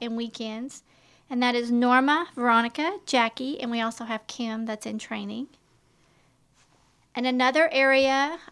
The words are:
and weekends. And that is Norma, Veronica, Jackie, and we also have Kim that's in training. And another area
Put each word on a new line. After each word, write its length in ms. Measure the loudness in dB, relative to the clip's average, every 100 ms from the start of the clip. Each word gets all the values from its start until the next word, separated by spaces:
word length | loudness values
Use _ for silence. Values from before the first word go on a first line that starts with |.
and 160 | -6 -6
weekends. 680 | -6 -8 -10 -10 -12 -14 _ _ _ _ -6
And 120 | 0
that 140 | 2 2
is 160 | 2
Norma, 560 | 2 4 6 4 2 -2 -2
Veronica, 640 | 2 2 2 -2 -4 -4 -2
Jackie, 540 | 0 0 -2 -8 -6
and 100 | -4
we 80 | -4
also 240 | -4 -6
have 240 | -8 -8 -8
Kim 380 | -8 -8 -6 -6
that's 200 | -8 -8
in 140 | -10
training. 480 | -8 -8 -8 -8 -10 _ _ _ _ _ _ _ _ _ _ _ _ _ _ _ _ -4
And 100 | 0
another 440 | 2 4 4 4
area 640 | 4 4 4 4 2 0 -4 -8